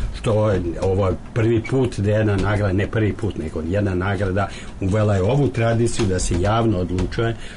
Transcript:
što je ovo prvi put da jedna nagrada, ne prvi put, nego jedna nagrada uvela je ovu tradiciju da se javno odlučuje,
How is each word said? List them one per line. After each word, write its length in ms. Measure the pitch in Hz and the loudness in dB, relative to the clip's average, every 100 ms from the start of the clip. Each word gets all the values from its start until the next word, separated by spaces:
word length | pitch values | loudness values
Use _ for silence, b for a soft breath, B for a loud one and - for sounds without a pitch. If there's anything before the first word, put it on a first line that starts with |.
| B - | B -4
što 300 | 127 107 107 | 0 2 2
je 100 | 92 85 78 | 0 -2 -2
ovo 300 | 95 95 95 85 - | 0 2 2 -2 -4
prvi 300 | 120 113 117 | 0 2 2
put 360 | 113 135 123 - | 2 0 0 0
da 120 | 101 | 2
jedna 240 | 107 107 98 | 2 2 2
nagrada, 380 | 95 104 101 | 2 0 0
ne 140 | 95 92 | 0 0
prvi 260 | 113 107 | 0 0
put, 240 | - 101 - | 0 -4 -4
nego 240 | 76 82 | -6 -6
jedna 340 | 80 101 98 90 | -2 0 0 0
nagrada 520 | 95 95 98 98 95 B B - | -2 -2 -2 -2 -2 B B -6
uvela 340 | 98 107 107 98 | -2 2 2 2
je 80 | |
ovu 240 | 92 143 135 | 2 2 0
tradiciju 580 | 120 113 113 117 - 104 | 0 0 2 0 0 0
da 140 | 90 | 0
se 220 | - 87 | 0 0
javno 360 | 95 113 113 95 | 2 2 2 0
odlučuje, 580 | 87 90 90 - 117 113 B | 0 -2 -2 -2 -2 -4 B